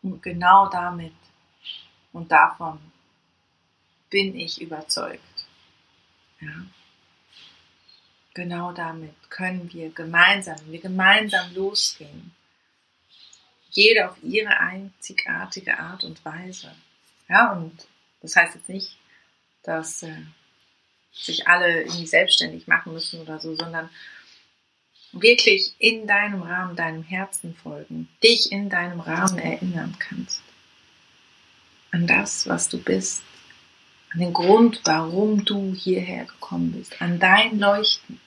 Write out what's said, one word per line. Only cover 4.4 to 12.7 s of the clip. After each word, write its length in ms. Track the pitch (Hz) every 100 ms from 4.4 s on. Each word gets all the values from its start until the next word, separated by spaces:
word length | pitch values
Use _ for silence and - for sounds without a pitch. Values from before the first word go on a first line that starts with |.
| 165 -
überzeugt. 840 | 165 156 156 - - - _ - - _ _ _ _ _ _ _ _ _
Ja. 260 | 151 160 185 _ _ _ _ _ _ - - _ _ _ _ _ _ _ _
Genau 380 | - 175 175 180
damit 420 | 175 165 160 156 _ _
können 420 | - 185 185 170
wir 180 | 165 160
gemeinsam, 680 | 165 165 175 185 202 185 151
wenn 120 | 156
wir 80 | 165
gemeinsam 720 | 190 185 190 214 214 196 180
losgehen, 760 | 180 190 208 - - 147 156 170 _ _ _ _